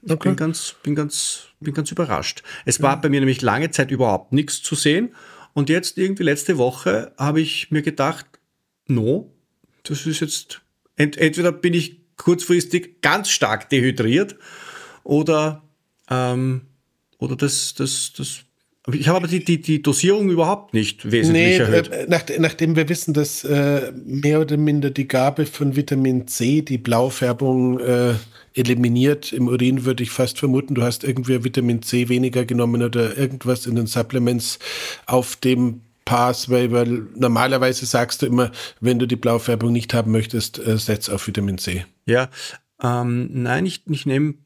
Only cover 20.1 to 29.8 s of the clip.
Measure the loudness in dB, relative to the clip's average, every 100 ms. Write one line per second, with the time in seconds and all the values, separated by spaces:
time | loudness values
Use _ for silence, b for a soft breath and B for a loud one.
20.1 | 4 4 2 2 0 -2 -2 -2 -4 0
21.1 | 2 4 6 6 4 4 4 2 -6 0
22.1 | 0 0 0 0 2 0 2 0 -2 0
23.1 | 0 0 -4 -2 2 2 0 -2 -8 -8
24.1 | 0 2 2 2 2 2 2 0 -2 0
25.1 | 2 2 0 -4 0 -2 0 0 0 2
26.1 | 0 -4 -2 2 2 0 -4 0 2 2
27.1 | 0 -2 0 0 2 2 0 0 2 2
28.1 | 0 B B B -2 0 2 2 4 2
29.1 | 2 -4 -2 0 2 2 2